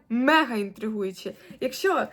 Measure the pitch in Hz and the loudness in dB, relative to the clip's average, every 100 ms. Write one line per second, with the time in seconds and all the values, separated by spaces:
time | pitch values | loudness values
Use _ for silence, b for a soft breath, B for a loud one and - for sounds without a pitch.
0 | - 233 262 311 277 220 196 190 214 214 | -4 2 4 4 4 -2 -4 -6 -6 -4
1 | 190 185 190 B B - 254 - 392 320 | -4 -6 -10 B B -6 -6 0 0 2
2 | - | -2